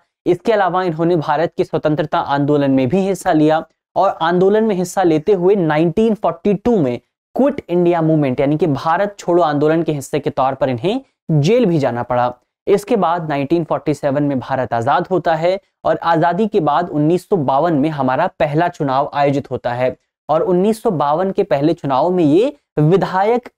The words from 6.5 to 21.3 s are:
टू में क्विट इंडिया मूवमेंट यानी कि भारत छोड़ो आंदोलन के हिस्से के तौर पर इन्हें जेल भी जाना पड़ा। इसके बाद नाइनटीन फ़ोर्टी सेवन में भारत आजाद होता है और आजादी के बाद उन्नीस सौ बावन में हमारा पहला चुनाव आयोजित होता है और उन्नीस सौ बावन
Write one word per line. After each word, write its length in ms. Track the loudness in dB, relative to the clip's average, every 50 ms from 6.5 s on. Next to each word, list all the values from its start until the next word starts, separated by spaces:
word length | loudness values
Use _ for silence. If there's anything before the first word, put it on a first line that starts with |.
| -2
टू 220 | 0 0 0 2 2
में 200 | 2 0 -2 -6 _ _ _ _ _ _ -2
क्विट 260 | 0 0 0 0 -4 -6 -2
इंडिया 340 | 0 2 2 2 2 2
मूवमेंट 380 | 2 2 2 2 2 0 0 0
यानी 160 | 0 0 0
कि 100 | 0 0
भारत 500 | 0 -2 -2 -2 -2 0 0 -2 -4 -4 -8
छोड़ो 240 | -4 0 2 2
आंदोलन 400 | 2 2 2 2 2 2 2 0
के 100 | 0 -2
हिस्से 260 | -4 -6 -6 -6 -6 -4
के 120 | -4 -4
तौर 240 | -2 0 -2 -2 0
पर 140 | -2 -2 -2
इन्हें 320 | -2 -2 -2 -4 -4 -4 -8 _ _ _ _ -2
जेल 360 | 0 2 2 4 2 2 2
भी 120 | 2 2 0
जाना 240 | 0 -2 -2 -4
पड़ा। 300 | -4 -2 -2 0 0 -2 -4 _ _ _ _ _ 0
इसके 300 | 0 0 0 2 -2 0
बाद 320 | 0 0 0 -2 -2 -4 -4
नाइनटीन 360 | -4 -4 -2 -2 -2 -2 -2
फ़ोर्टी 300 | -2 -4 -4 -2 -4 -4
सेवन 280 | -2 -2 -2 0 0
में 160 | 0 0 -2 -4
भारत 340 | -4 -4 -4 -4 -4 -4 -4
आजाद 320 | -4 0 0 0 0 0 -2
होता 240 | -4 -2 0 -2 -2
है 240 | 0 0 -2 -2 -2 _ _ _ _ -2
और 120 | -2 -2
आजादी 500 | -2 0 0 0 2 2 0 0 0 -2
के 140 | 0 0 0
बाद 280 | 0 2 0 0 -2 -2
उन्नीस 400 | -2 0 2 2 2 0 0 -2
सौ 80 | -2
बावन 360 | 0 0 0 0 2 2 2
में 160 | 0 0 0 0
हमारा 360 | -2 -2 -2 -2 0 0 -2 -4 _ -4
पहला 300 | -4 -2 0 0 0 -2
चुनाव 420 | -2 -4 -4 -2 0 0 -2 -2 -2
आयोजित 360 | 0 0 0 0 -2 -4 -6
होता 220 | -8 -6 -6 -6
है 240 | -4 -2 -2 -2 -4 _ _ _ _ _ _ -2
और 140 | 0 0
उन्नीस 400 | 2 2 2 2 2 0 0 0
सौ 80 | -2 -4
बावन 400 | -2 0 0 0 0 0 -2 -2